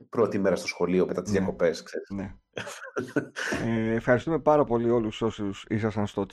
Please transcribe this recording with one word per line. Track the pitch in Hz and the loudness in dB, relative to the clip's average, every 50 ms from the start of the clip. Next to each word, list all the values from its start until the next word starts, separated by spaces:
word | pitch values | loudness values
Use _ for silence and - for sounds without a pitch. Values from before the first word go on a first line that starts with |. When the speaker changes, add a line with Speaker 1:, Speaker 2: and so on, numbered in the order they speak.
| - - | -20 -6
Speaker 1:
πρώτη | - 117 113 98 98 101 | 0 2 2 2 2 2
μέρα | 95 98 90 | 2 2 2
στο | 82 - - | 0 -2 -6
σχολείο | - - 87 87 90 92 87 | -4 -2 0 2 4 4 2
μετά | 78 - - | 2 0 -4
τις | 92 98 | -2 0
Speaker 2:
Ναι. | 104 98 | 0 0
Speaker 1:
διακοπές, | 95 92 87 - 90 82 80 - - | 0 0 0 2 2 2 2 0 -6
ξέρεις. | - - 82 - - | -10 -10 -10 -8 -8
Speaker 2:
Ναι. | 101 98 95 98 - - _ _ _ | -8 -8 -8 -10 -12 -14 _ _ _
Speaker 1:
<laughs> | - - - - - - - - 131 123 127 - 143 135 - - - - - - - 113 | -12 -12 -10 -12 -14 -14 -8 -6 -6 -6 -4 -4 -4 -4 -4 -6 -8 -6 -4 -4 -2 -2
Speaker 2:
Ε, | 117 117 113 113 113 113 | 0 0 0 0 0 0
ευχαριστούμε | 117 - - 123 117 - 165 165 147 | 0 2 4 2 2 2 0 -2 2
πάρα | - 151 151 147 143 | 4 4 6 6 4
πολύ | - 120 117 117 117 | 4 2 2 2 4
όλους | 117 123 110 110 110 - | 4 2 2 0 -2 -2
όσους | 117 110 101 - 107 98 98 - - - | -2 -2 -2 -2 -4 -6 -6 -8 -6 -4
ήσασταν | - 110 107 110 101 110 104 101 | -2 0 0 0 0 -2 -2 -2
στο | - - 98 95 | -2 -2 -4 -2